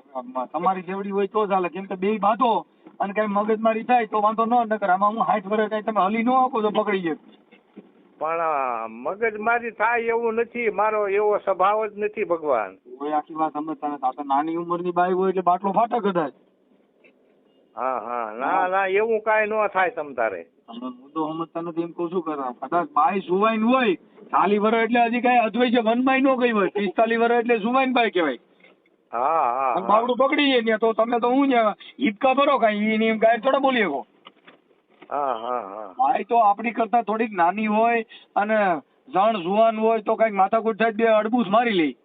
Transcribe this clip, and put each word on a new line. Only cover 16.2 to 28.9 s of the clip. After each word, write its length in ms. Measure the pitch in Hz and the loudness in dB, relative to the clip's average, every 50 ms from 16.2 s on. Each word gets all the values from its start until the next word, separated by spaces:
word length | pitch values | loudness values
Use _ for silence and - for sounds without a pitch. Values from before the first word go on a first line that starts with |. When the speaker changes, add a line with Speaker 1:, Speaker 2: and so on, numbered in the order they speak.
| 156 - - _ _ _ _ _ _ _ _ _ _ _ _ _ _ _ _ _ _ _ _ _ _ _ _ _ _ _ - | -2 -4 -8 _ _ _ _ _ _ _ _ _ _ _ _ _ _ _ _ _ _ _ _ _ _ _ _ _ _ _ -10
Speaker 2:
હા, 220 | 113 123 131 127 110 | -6 -4 -4 -4 -4
હા, 340 | 107 117 120 120 113 107 | -6 -6 -6 -6 -6 -6
ના, 140 | 110 120 139 | -6 -6 -4
Speaker 1:
હા. 220 | 156 180 185 185 185 | -2 0 0 0 0
Speaker 2:
ના, 180 | 185 196 196 | 0 0 0
એવું 340 | 190 190 202 220 233 220 214 | 0 0 0 0 0 -2 -2
કાંઈ 260 | 214 220 214 220 214 | 0 0 0 2 0
ન 200 | 208 214 214 208 | 0 0 -2 -2
થાય 240 | 202 - 190 185 165 | 0 0 0 0 0
તમ 240 | - 160 151 143 127 | -2 -6 -8 -8 -4
તારે. 320 | 123 113 107 95 85 82 _ _ _ _ | -2 -2 -2 -2 -6 -12 _ _ _ _
Speaker 1:
તમે 220 | - 117 120 123 127 | -18 -14 -12 -12 -12
મુદ્દો 440 | 123 123 135 143 147 160 156 156 | -12 -14 -16 -10 -6 -6 -4 -4
સમજતા 280 | 160 165 165 - - 165 | -4 -8 -8 -8 -8 -10
નથી 220 | 170 175 156 165 | -10 -8 -6 -6
એમ 100 | 170 170 | -6 -6
કહું 180 | 156 - 175 165 | -6 -8 -6 -4
છું. 120 | 185 180 | -4 -4
કદાચ, 420 | 160 160 156 143 131 127 120 - 131 | -4 -6 -6 -6 -6 -8 -8 -10 -8
કદાચ 240 | 127 170 175 165 - | -2 -2 -2 -2 -2
બાઈ 320 | - 147 156 175 202 196 | 0 0 2 2 0 -2
સુવાઈન 440 | - 165 180 196 214 226 226 214 220 | -2 -2 0 2 2 2 2 2 2
હોય, 300 | 240 262 262 247 202 165 - - _ _ - - - | 2 2 4 2 2 0 -2 -4 _ _ -20 -8 -2
ચાલીસ 280 | 131 147 170 196 208 208 | 0 2 2 4 2 2
વર્ષ 240 | 202 220 226 226 226 | 2 2 2 2 0
એટલે 220 | 226 240 240 233 | 2 4 2 2
હજી 140 | 226 240 240 | 2 2 0
કાંઈ 180 | 240 247 247 240 | 2 4 4 4
અદ્વૈત 340 | 220 220 185 240 247 240 233 247 214 | 2 2 0 0 2 2 2 2 2
વનમાંય 360 | 220 233 247 262 269 269 262 | 2 2 2 2 2 2 4
ન 160 | 269 269 262 | 4 2 2
ગઈ 140 | 240 254 240 | 2 2 2
હોય, 180 | 220 208 190 - | 2 2 0 0
પિસ્તાલીસ 500 | - 202 208 180 - - 226 226 233 226 | 0 -2 -2 -2 2 2 2 2 4 2
વર્ષ 220 | 233 233 240 240 | 2 4 2 2
એટલે 180 | 233 240 233 214 | 2 2 0 0
સુવાઈન 340 | 190 240 254 269 262 262 | 0 0 2 2 2 2
બાઈ 180 | 247 247 226 208 | 2 2 2 2
કહેવાય. 280 | - 180 160 139 120 - _ _ _ _ _ - _ _ _ _ | 2 2 0 0 -2 -6 _ _ _ _ _ -20 _ _ _ _